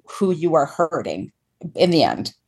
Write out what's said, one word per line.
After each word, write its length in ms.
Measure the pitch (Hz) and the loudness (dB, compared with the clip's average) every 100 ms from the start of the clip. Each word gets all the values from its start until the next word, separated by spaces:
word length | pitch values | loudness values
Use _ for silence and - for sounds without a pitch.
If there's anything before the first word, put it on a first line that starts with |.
| _ | _
who 220 | - 190 | -2 -2
you 240 | 165 170 160 | 0 2 2
are 100 | 139 | 0
hurting 640 | - 165 - 95 82 - _ _ _ 165 - | 0 -2 -2 -6 -8 -10 _ _ _ -12 0
in 160 | 180 | 2
the 120 | 165 | 4
end. 300 | 87 - - _ | 2 0 -8 _